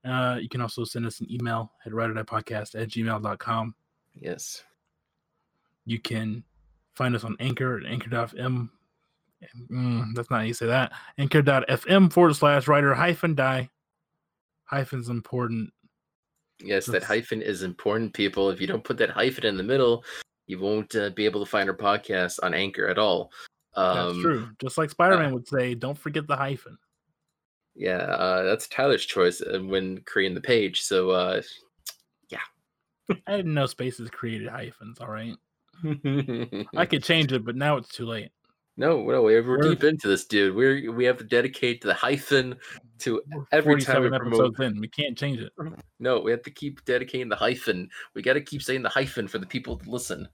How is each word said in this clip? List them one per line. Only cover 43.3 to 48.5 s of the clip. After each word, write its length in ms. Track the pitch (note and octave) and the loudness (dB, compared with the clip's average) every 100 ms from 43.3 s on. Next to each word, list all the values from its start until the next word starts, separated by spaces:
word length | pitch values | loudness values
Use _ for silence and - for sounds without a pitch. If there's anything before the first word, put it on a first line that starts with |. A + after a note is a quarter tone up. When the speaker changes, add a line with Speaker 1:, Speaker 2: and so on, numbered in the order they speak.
| D3+ C#3 | -12 2
Speaker 2:
every 300 | D3+ D3+ C#3+ | 4 6 4
time 220 | C3+ C3 | 4 2
we 60 | B2 | 2
Speaker 1:
forty-seven 100 | C3 | 0
Speaker 2:
promote. 200 | A#2+ A#2 B2+ A2+ | 2 4 4 2
Speaker 1:
episodes 40 | |
in. 180 | C3 G#2 | -2 -2
We 80 | A2+ | -8
can't 300 | - D3 A#2+ | -6 -6 -4
change 220 | C#3+ B2 | -4 -4
it. 100 | G#2+ - D#3 - - _ | -8 -10 -12 -12 -20 _
Speaker 2:
No, 220 | B2 B2 | 0 0
we 100 | A2 | 2
have 120 | A#2 | -2
to 80 | C#3+ | -4
keep 320 | - C#3+ C#3 - | -10 -10 -8 -2
dedicating 420 | B2 B2+ B2+ A#2+ | -2 0 -6 -4
the 80 | G#2 | 0
hyphen. 540 | A2 B2+ - F#2 F2+ - - | 0 0 -2 -2 -4 -14 -14
We 80 | - | -4
gotta 180 | A#2 C#3+ | 2 2
keep 220 | C#3+ | 0